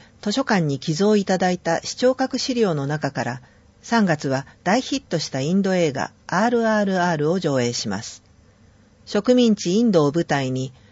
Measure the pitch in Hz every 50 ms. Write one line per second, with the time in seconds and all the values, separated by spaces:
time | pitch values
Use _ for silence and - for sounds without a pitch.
0 | - - _ - - 208 202 262 269 - 226 185 165 147 139 135 - 175 156 160
1 | 196 214 214 208 196 - 190 185 196 180 180 180 - 165 165 - - - - -
2 | 247 254 262 - 262 254 - 240 - - 240 240 220 190 165 143 139 139 151 151
3 | 151 139 - 131 117 120 123 127 - - _ _ _ _ _ _ - - 233 233
4 | 208 175 156 147 - 139 131 135 147 - - _ - 175 202 262 254 - 294 262
5 | - - 180 156 - - - 131 135 156 185 196 190 190 185 180 170 151 - 127
6 | 85 - _ _ - - 165 180 220 240 240 233 226 220 220 214 208 196 190 180
7 | 175 175 170 151 147 151 180 190 170 151 139 131 120 120 120 - - 110 95 101
8 | - - - - _ _ _ _ _ _ _ _ _ _ _ _ _ _ _ _
9 | - - - 208 202 - 254 247 240 226 208 - - 175 185 220 240 226 185 160
10 | 147 143 139 170 165 - 151 139 135 131 131 131 131 131 - - - -